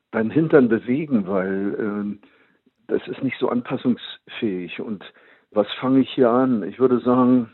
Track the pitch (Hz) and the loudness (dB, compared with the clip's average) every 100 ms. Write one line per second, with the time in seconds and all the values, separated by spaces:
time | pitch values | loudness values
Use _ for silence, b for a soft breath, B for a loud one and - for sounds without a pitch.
0 | _ 113 110 139 160 156 123 110 117 135 | _ -4 -2 0 4 4 4 2 0 -4
1 | 151 120 90 98 95 98 101 - 107 104 | 0 -2 0 -2 -2 -2 -4 -4 -4 -4
2 | 104 101 b b b b _ _ - - | -6 -10 b b b b _ _ -6 -6
3 | - 127 131 - 127 120 - 131 127 113 | -6 -8 -6 -4 -4 -4 -4 -4 -2 -4
4 | - - - - 110 92 87 - 110 101 | -6 -20 -16 -8 -6 -6 -8 -10 -10 -10
5 | - _ b b b 104 101 - 131 135 | -14 _ b b b -2 -2 -2 2 2
6 | 127 - 120 123 131 113 87 113 127 123 | 2 2 4 4 2 0 -2 0 2 2
7 | 127 123 127 127 113 | 2 4 4 4 0